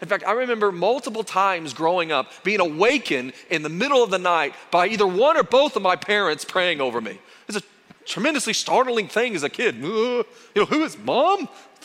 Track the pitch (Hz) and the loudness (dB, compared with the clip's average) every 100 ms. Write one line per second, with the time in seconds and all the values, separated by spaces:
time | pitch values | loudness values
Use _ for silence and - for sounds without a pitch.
0 | 165 196 185 226 254 226 208 175 185 277 | -4 -2 0 0 0 0 0 0 0 0
1 | 269 220 202 190 196 175 156 120 160 180 | -4 -8 -4 0 0 0 -6 -2 0 0
2 | 160 143 - - 185 208 175 151 220 285 | 0 0 -2 -6 -2 0 0 2 2 2
3 | - 135 127 - - 160 151 170 269 269 | 0 -4 -4 -12 -6 -4 -4 -2 2 4
4 | 220 185 180 170 143 - - 175 190 220 | 2 2 0 0 0 -6 -2 2 2 2
5 | 196 180 277 320 196 254 294 214 185 175 | 0 4 4 4 4 4 4 2 0 0
6 | - 208 185 151 - - 180 151 131 117 | 0 0 0 -2 -4 0 0 0 -2 -2
7 | 110 95 - - - 208 - _ _ - | -6 -12 -20 -20 -10 -10 -10 _ _ -20
8 | - 170 269 294 233 - - 196 254 233 | -10 -4 -2 -2 -2 -4 0 0 2 0
9 | 190 214 247 180 143 - 233 117 147 220 | -2 -2 -2 -2 -4 -2 -2 -2 -6 -2
10 | 240 247 - - - 208 190 285 302 - | -2 -2 -4 -10 -4 0 0 0 -2 -6
11 | 127 202 330 403 262 - - - | -2 2 2 2 -2 -14 -20 -20